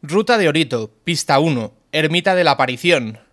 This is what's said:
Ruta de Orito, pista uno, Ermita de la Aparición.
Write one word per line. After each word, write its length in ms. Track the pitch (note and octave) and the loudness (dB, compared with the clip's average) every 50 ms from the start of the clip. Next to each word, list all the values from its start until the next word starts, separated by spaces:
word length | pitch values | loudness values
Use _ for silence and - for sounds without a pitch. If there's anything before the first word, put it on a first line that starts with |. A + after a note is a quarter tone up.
| - | -10
Ruta 320 | C#3+ D#3 G3+ A3 - A#3+ | -2 -2 -2 0 2 0
de 120 | A3 F#3+ D#3 | 2 2 2
Orito, 420 | C#3+ D#3+ D#3+ A#2+ B2+ A#2 A2 G#2+ _ _ _ | 2 0 -2 -2 -4 -6 -6 -8 _ _ _
pista 340 | - E3+ D3+ - - D3 C#3 | -4 -4 -4 0 2 2 2
uno, 360 | D3+ E3 D3 B2 A2 G#2 _ _ _ _ - | 2 2 0 -2 -4 -8 _ _ _ _ -4
Ermita 420 | D3+ D#3 D#3 D#3+ F3+ F3 G3 F#3 | -2 0 0 0 0 0 2 2
de 80 | F3+ F3 | 2 2
la 80 | D#3 | 2
Aparición. 680 | C#3 C3+ C3+ B2 B2+ A#2+ - F3 F3 C#3+ B2 G#2+ G#2+ - _ _ | 2 2 0 -2 -2 -2 2 2 2 2 0 -4 -10 -14 _ _